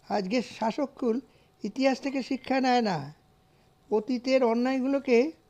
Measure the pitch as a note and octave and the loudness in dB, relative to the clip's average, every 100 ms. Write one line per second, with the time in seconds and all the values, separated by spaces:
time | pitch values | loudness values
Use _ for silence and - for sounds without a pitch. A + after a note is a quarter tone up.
0 | - G3+ F#3 B3 - - A3+ B3+ C4+ - | -4 -4 0 -2 -4 -4 -4 -2 -4 -2
1 | B3 A#3 - _ _ _ G#3 C4+ C4+ B3+ | -2 -2 -6 _ _ _ -10 0 0 0
2 | C#4 C4+ A#3 C4 - C4+ B3+ B3 A3 D#3+ | -4 -6 -4 -8 -2 0 2 2 0 -4
3 | C#3 - _ _ _ _ _ _ _ G#3+ | -8 -16 _ _ _ _ _ _ _ -2
4 | G#3+ B3 C4 C4 A#3+ A#3 B3 C4 B3+ C#4 | -2 -4 2 4 4 2 0 0 0 -2
5 | C4+ A#3 D4+ - | 4 4 4 -4